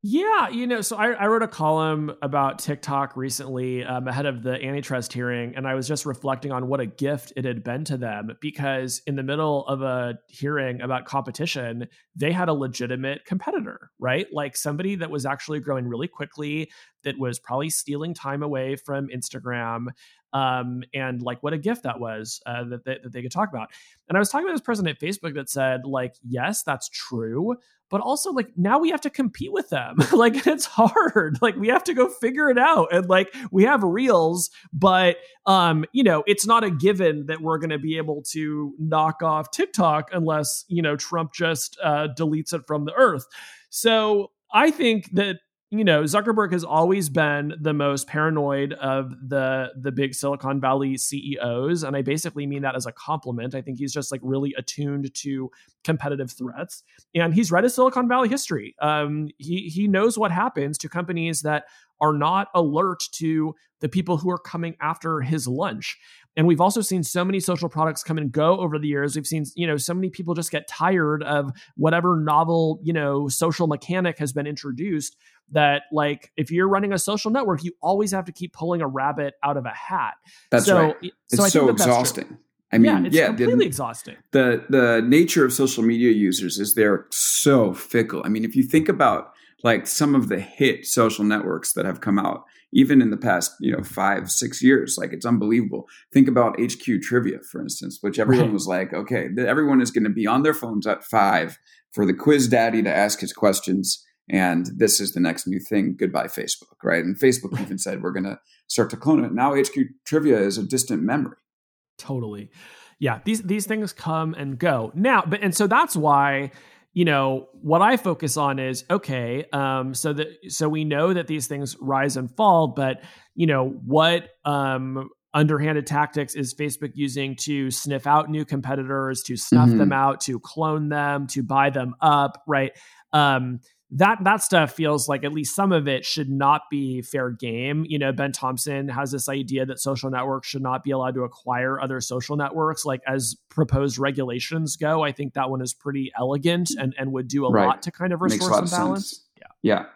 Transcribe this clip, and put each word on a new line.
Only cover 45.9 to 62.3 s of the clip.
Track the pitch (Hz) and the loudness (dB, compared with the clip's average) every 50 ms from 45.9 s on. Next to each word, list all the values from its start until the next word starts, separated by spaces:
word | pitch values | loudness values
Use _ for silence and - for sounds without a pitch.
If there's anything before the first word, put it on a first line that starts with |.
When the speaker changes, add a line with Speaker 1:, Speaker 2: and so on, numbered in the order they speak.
| 156 151 156 | 4 4 2
Speaker 1:
Zuckerberg | 147 180 208 208 233 220 220 208 175 | 2 0 0 2 2 2 2 2 0
has | 180 180 - | 0 -2 -2
always | - 147 160 165 175 190 202 180 147 | 0 2 4 4 4 2 2 0 0
been | 131 170 156 147 147 147 147 147 160 160 | 0 0 2 2 0 0 -2 -4 -6 -4
the | 147 156 151 | -2 0 0
most | 147 143 143 139 135 139 | 2 2 0 0 -2 -6
paranoid | - - 156 156 160 160 151 143 139 139 139 139 143 147 | -4 -2 0 0 2 2 0 0 0 0 -2 -2 -4 -4
of | - 135 135 135 135 135 127 131 - 139 | -6 -4 -2 -2 -2 -4 -6 -10 -14 -10
the, | 127 139 139 131 131 131 131 131 - - | -4 -2 -2 0 0 -2 -2 -4 -6 -10
the | 135 127 139 | -8 -8 -4
big | 131 131 139 131 127 | -2 -2 -2 -2 -2
Silicon | - - 139 143 135 135 135 139 139 | -4 -4 -4 -4 -4 -4 -4 -2 0
Valley | 131 131 135 139 139 135 135 | 0 0 0 2 0 -2 -2
C | 123 - - 143 | -4 -4 -6 -6
E | 139 - 143 139 - | -8 -8 -8 -8 -6
Os. | 123 120 117 123 131 151 175 170 | -4 -4 -2 -2 -2 -2 -2 -2
And | 160 135 143 | -2 -4 -4
I | 139 131 | -2 -2
basically | 131 143 156 - 160 - 147 143 | -2 -2 -2 -4 -6 -8 -8 -8
mean | 139 139 143 | -6 -6 -4
that | 139 135 127 | -4 -4 -4
as | 127 123 | -6 -8
a | 120 | -8
compliment. | - - - 143 151 156 - 127 123 117 117 131 139 | -12 -12 -6 -6 -6 -6 -4 -8 -8 -6 -8 -8 -8
I | 135 - | -10 -10
think | 147 127 117 | -10 -8 -8
he's | 143 135 | -8 -6
just, | - 151 135 - | -6 -8 -6 -6
like, | 139 127 - | -10 -8 -4
really | 127 135 135 143 143 135 | -4 -2 -2 -2 -4 -6
attuned | 131 123 - - - 147 143 143 143 139 135 _ | -8 -10 -10 -8 -6 -6 -4 -4 -6 -6 -8 _
to | - - 143 139 131 131 127 _ _ _ _ _ _ _ | -10 -8 -6 -6 -6 -8 -10 _ _ _ _ _ _ _
competitive | - 160 - - 143 143 139 135 123 | -4 -4 -2 -2 -6 -6 -6 -6 -10
threats. | - - 127 123 120 135 170 - - - _ _ _ _ _ _ - | -8 -10 -10 -10 -8 -10 -12 -12 -14 -20 _ _ _ _ _ _ -2
And | 165 170 170 160 | 0 0 2 2
he's | 202 233 160 | 2 2 4
read | 170 180 214 | 2 2 2
his | 247 247 | 2 4
Silicon | - 254 262 254 254 247 | 2 2 2 2 0 0
Valley | 233 247 254 254 214 | 0 2 2 2 0
history. | 254 277 - - 180 123 104 - _ - 147 | 0 -2 -4 -6 -6 -8 -8 -10 _ -4 -2
Um, | 151 151 151 147 147 151 151 151 147 - _ | 0 0 0 -2 -2 -2 -4 -6 -8 -10 _
he, | 131 156 170 190 - | -8 -6 -6 -6 -6
he | 170 156 185 208 | -6 -4 0 2
knows | 202 190 190 208 240 233 | 2 4 4 4 2 2
what | 214 220 196 | 2 0 0
happens | 170 180 220 254 - 156 139 143 151 | 0 0 -2 -2 -2 -2 -4 -4 -4
to | - - 151 | -6 -10 -6
companies | - 175 175 165 180 170 165 165 160 - | -6 -6 -4 -4 -4 -2 -2 -2 -4 -4
that | 151 151 151 147 - _ _ _ _ _ _ _ 151 | -2 -2 -2 -2 -4 _ _ _ _ _ _ _ 0
are | 151 151 | 2 2
not | 147 147 160 | 2 2 2